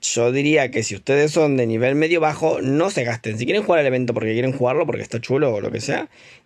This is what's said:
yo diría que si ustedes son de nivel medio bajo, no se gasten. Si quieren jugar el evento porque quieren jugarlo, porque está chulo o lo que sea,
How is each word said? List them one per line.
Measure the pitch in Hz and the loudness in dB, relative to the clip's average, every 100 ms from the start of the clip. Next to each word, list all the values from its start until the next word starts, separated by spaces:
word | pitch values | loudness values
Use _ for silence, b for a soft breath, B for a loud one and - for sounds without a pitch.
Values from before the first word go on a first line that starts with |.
yo | - - 120 | -2 0 2
diría | 131 143 151 147 | 2 2 4 2
que | 120 | -2
si | 110 | -4
ustedes | 98 - 139 151 | -6 0 2 2
son | 165 151 135 | 2 2 2
de | 120 | 0
nivel | 113 123 139 | 2 0 2
medio | 160 170 | 2 2
bajo, | 156 147 156 - | 0 0 0 0
no | 131 139 185 | 0 0 0
se | 202 | 0
gasten. | 120 117 - 107 | -4 -4 -6 -6
Si | |
quieren | 120 190 | -2 -2
jugar | 208 170 | 2 2
el | 143 | 2
evento | 127 123 | 0 0
porque | 117 110 | -2 -2
quieren | 110 127 | 0 -2
jugarlo, | 135 123 139 160 | 0 0 0 -2
porque | 113 | -4
está | 104 117 | -6 -8
chulo | 120 135 147 | -2 0 0
o | 107 | -2
lo | 101 | -4
que | 107 | -6
sea, | 110 - 320 B B B | -4 -6 -6 B B B